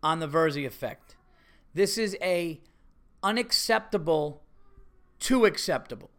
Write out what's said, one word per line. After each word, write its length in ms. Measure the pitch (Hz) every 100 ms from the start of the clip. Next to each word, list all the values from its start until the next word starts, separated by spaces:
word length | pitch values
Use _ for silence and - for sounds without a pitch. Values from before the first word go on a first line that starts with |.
on 180 | 156 165
the 60 | 156
Verzi 380 | 156 160 143
Effect. 520 | 135 - 120 - _ - _ _ _ _ _
This 240 | 156 196 226
is 180 | 214 196
a 400 | 185 180 170 156 _ _ _ _ _ _
unacceptable 1200 | 190 220 233 - - 220 214 208 156 156 147 143 - - - - - _ _ _
to 260 | - 254
acceptable. 680 | 214 - - 139 - 101 -